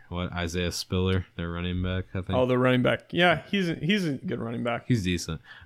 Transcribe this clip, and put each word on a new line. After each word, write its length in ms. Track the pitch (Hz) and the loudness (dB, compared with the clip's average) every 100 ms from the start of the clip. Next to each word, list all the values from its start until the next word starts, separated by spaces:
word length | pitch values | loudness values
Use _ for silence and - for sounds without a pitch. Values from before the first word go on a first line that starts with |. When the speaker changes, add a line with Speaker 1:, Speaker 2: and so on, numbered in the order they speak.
| - | -8
Speaker 1:
What, 240 | 87 90 | -6 -4
Isaiah 400 | 87 87 87 87 | -4 -4 -2 -2
Spiller, 540 | - - 92 92 92 - - | -4 -2 0 2 2 -2 -6
their 140 | 85 | -6
running 300 | 85 90 90 | -4 -2 -2
back, 240 | 92 92 90 | -2 -2 -4
I 60 | 98 | -6
think. 120 | - | -2
Speaker 2:
Oh, 140 | 127 127 | 0 2
the 120 | 127 | 4
running 240 | 127 127 | 4 4
back. 320 | 131 117 - | 2 0 -2
Yeah, 300 | 170 175 151 - | 2 2 2 0
he's 200 | 202 175 | -2 0
a, 60 | 160 | -2
he's 300 | 151 208 170 | 0 0 0
a 80 | |
good 260 | 131 - 120 | -2 -4 -4
running 220 | 117 120 | -4 -4
back. 220 | 120 117 - | -4 -2 0
Speaker 1:
He's 160 | 120 92 | 2 2
decent. 340 | 87 - 80 - - | 0 -2 -8 -8 -14